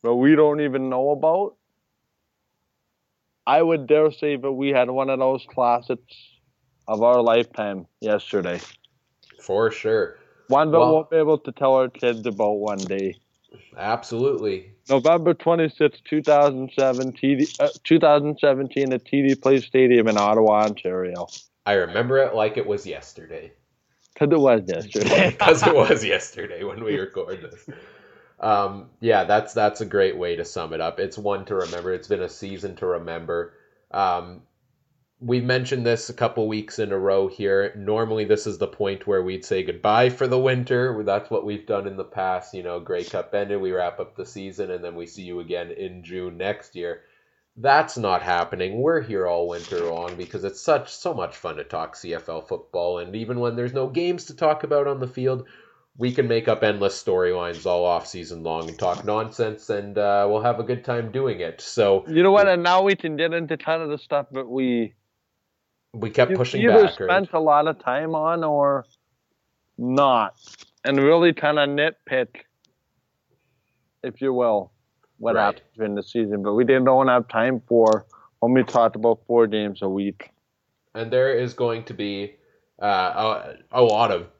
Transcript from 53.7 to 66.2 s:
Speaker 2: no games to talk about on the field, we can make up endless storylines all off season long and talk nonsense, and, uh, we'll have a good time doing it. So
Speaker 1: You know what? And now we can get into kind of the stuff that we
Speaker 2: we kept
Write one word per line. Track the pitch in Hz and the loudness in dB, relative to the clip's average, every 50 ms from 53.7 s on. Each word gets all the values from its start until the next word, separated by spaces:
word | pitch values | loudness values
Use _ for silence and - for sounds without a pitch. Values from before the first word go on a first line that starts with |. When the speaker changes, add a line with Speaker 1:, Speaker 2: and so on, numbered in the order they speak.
| 127 | -4
Speaker 2:
no | 139 131 | -4 -4
games | 127 131 170 170 175 175 170 - | -2 -2 -4 -2 -2 -4 -6 -8
to | - 143 | -16 -8
talk | - 170 156 151 151 - | -2 0 0 0 0 -2
about | - 147 143 143 | -2 0 0 0
on | 143 139 131 | 0 -4 -6
the | 127 | -8
field, | 123 - 127 127 131 131 127 123 - - - - _ _ _ _ _ _ | -10 -8 -4 -2 -2 -2 -4 -8 -16 -20 -20 -20 _ _ _ _ _ _
we | - 117 127 | -4 -4 -2
can | 123 143 131 | 0 0 0
make | 117 117 113 110 - | 0 0 0 2 0
up | 110 110 | 0 2
endless | - 104 104 101 101 98 95 - | 2 0 0 0 -2 -2 -2 -4
storylines | - - 92 92 90 90 90 90 87 87 87 82 82 | -4 -2 0 2 2 0 0 -2 -4 -6 -8 -6 -4
all | 92 87 87 87 | -2 0 2 2
off | 90 85 82 - | 2 0 0 -4
season | - - 90 82 78 87 82 80 | -8 -14 -14 -12 -12 -14 -10 -8
long | 82 82 82 82 | -6 -6 -6 -6
and | 82 80 | -8 -8
talk | - 98 90 87 - - | -4 -2 -2 -2 -2 -4
nonsense, | 101 107 110 110 110 - - 117 110 107 107 - - | -4 -2 -2 -4 -6 -4 -4 -4 -4 -4 -10 -8 -6
and, | 110 101 101 101 101 | -6 -6 -6 -6 -4
uh, | 104 101 101 101 101 101 101 | -2 0 2 2 2 2 2
we'll | 104 110 | 0 0
have | 110 120 117 117 | 0 0 -2 -2
a | 117 | -4
good | 123 127 120 - | -6 -6 -6 -4
time | - 120 120 117 110 | -6 -6 -4 -6 -6
doing | 104 131 135 131 104 87 | -6 -4 -4 -4 -4 -4
it. | 87 82 82 - | -8 -10 -10 -12
So | - - - - 107 101 98 98 - - | -16 -10 0 2 4 4 4 2 0 0
Speaker 1:
You | 160 160 | 2 4
know | 180 196 | 4 6
what? | 196 208 202 196 | 6 6 6 4
And | 185 175 | 4 2
now | 170 175 180 185 190 | 2 2 4 4 4
we | 196 196 | 2 0
can | - - 165 156 | 0 -4 -8 -4
get | 147 165 165 165 | -2 -2 -2 -2
into | 170 165 147 160 | -4 -4 -6 -8
kind | 147 - - 160 165 | -6 -4 -4 -4 -4
of | 165 | -4
the | 147 147 | -6 -8
stuff | 147 - _ - 143 143 _ 131 | -10 -6 _ -4 -4 -4 _ -8
that | 131 131 117 | -10 -8 -6
we | 123 135 131 127 123 117 110 107 _ _ _ _ _ _ _ _ _ _ _ _ _ _ _ _ _ _ _ _ - | -4 -2 0 0 0 -2 -2 -4 _ _ _ _ _ _ _ _ _ _ _ _ _ _ _ _ _ _ _ _ -12
Speaker 2:
we | 113 120 110 | -10 -8 -4
kept | - - | 2 2